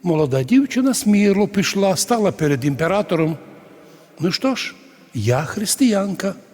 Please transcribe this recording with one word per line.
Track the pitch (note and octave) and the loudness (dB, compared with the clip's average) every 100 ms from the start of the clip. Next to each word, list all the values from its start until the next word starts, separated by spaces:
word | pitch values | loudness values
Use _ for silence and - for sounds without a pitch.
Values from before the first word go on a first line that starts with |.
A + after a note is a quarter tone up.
молода | F3+ D#3 D3+ C3+ | 0 0 2 0
дівчина | C3 B3+ C#4 B3+ C4 | 4 2 2 0 0
сміло | A#3 G#3 G3+ G3+ G3 G3+ | 0 2 4 4 2 0
пішла, | G3+ - G3 G3 F#3 | 0 -2 0 0 0
стала | - A#3+ G3 | 0 0 0
перед | - D3+ C#3 | 0 0 0
імператором. | C#3+ C3+ E3 G3 - E3 D#3+ D#3+ - - - - - - - - | 0 0 0 0 -2 0 0 -2 -12 -20 -20 -20 -20 -20 -20 -4
"Ну | F3 | -4
що | - C4+ | -2 -2
ж, | B3+ - - - - - | -2 -6 -12 -20 -20 -10
я | - G#2+ B2+ | -4 0 0
християнка. | D#3 - G#3 - B3+ G3+ G3+ F3+ G3 F#3+ - | -2 -6 -4 0 2 2 -2 -4 -6 -8 -18